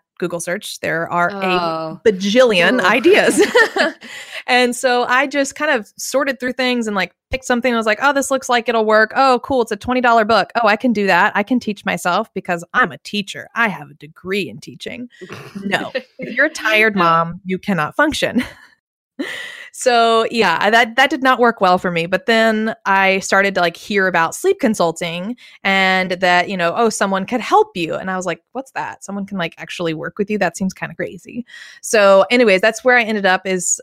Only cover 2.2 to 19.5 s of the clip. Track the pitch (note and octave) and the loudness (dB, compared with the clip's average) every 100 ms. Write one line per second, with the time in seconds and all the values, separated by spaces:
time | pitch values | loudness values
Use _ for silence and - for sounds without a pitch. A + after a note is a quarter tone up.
2.2 | G3+ A#3 B3+ F#3 F3 B3 G3 A#3 D#4+ G4+ | 2 4 4 4 4 2 2 4 4 4
3.2 | F#3 B3 G4+ A#4+ A4 G4 D#4+ - A#3 - | 4 2 2 4 2 0 -2 -4 -16 -18
4.2 | - - - B3 B3 A#3+ C4 B3 A#3+ B3 | -16 -14 -2 2 2 0 0 0 2 0
5.2 | C#4+ C#4+ C#4 - D4+ B3+ G3+ - - C4 | 0 -2 -2 -2 -2 -2 -4 -12 -4 -2
6.2 | D4 A#3+ B3 B3 B3+ B3 A3 G3+ F3+ _ | -2 -4 -6 -2 -2 -2 -2 -4 -4 _
7.2 | _ C4 - A#3+ B3+ A#3 A3 G#3 C#4 C#4 | _ -8 -2 0 0 0 0 0 2 0
8.2 | C4+ C4+ - A#3+ A#3+ A3+ G#3+ G#3+ A3 - | 0 -2 0 0 2 0 4 4 4 2
9.2 | C4+ B3 - C4+ A3 G3+ - B3 A#3+ A#3 | 2 2 0 -2 -2 -4 -4 0 4 4
10.2 | G#3+ G#3+ - A#3 A3 A3 B3+ G#3 G3 F3 | 4 2 2 0 2 2 0 2 2 4
11.2 | G3+ G3+ G#3 B3+ - G3+ G3 F3+ F3+ F3+ | 4 2 0 -2 -2 -6 -6 -4 -2 -2
12.2 | A3+ G3 - F3 E3+ - G#3 B2+ - G#3 | -4 -8 -6 -6 -4 -2 -2 -4 -8 -6
13.2 | G3+ C#3 - A3 A3+ D#3 C#3+ D3 D3 - | -6 -12 -10 -2 -2 -2 -14 -20 -20 -18
14.2 | F#3 G3+ D3+ G#2 - E3+ G#3 - B3 _ | -6 -6 -6 -10 -18 -16 -14 -12 -14 _
15.2 | F#3 - - G3 G3 F#3 - B3+ - - | -18 -16 -16 -12 -6 -6 -6 -8 -12 -12
16.2 | - B3+ D4+ - G#3+ G#3+ A3 G3+ E3+ E3 | -8 -2 -2 -2 0 2 2 2 2 2
17.2 | E3+ - F3+ F#3 - F3 D3+ - D4+ - | 0 -8 -8 -6 -2 -2 -2 0 0 0
18.2 | C#3 B3 - - - _ _ _ _ - | -2 -2 -4 -10 -20 _ _ _ _ -12
19.2 | F4 - - | -10 -10 -14